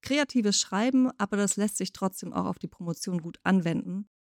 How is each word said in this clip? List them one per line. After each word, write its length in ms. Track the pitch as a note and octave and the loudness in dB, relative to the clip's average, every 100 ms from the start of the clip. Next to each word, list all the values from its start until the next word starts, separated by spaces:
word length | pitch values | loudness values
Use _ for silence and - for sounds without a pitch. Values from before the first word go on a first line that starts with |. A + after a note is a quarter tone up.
kreatives 560 | - C#4+ C#4+ B3+ G#3 G3 | -2 0 2 2 2 2
Schreiben, 520 | - F#3 A#3+ C4 B3+ - | 0 0 2 4 2 0
aber 180 | G3 G3+ | -2 0
das 200 | G3+ - | 0 0
lässt 200 | G#3+ - | -2 -2
sich 160 | F#3 | -6
trotzdem 400 | - F#3+ - F3+ | -2 -4 -4 -6
auch 120 | - F3+ | -4 -4
auf 120 | F3 | -4
die 100 | - | -10
Promotion 540 | _ E3+ E3+ - F3+ | _ -8 -6 -4 -4
gut 180 | D#3+ - | -4 -6
anwenden 640 | - F#3 E3 E3 F#3 F#3 G#3 _ | 2 4 4 -2 -4 -8 -10 _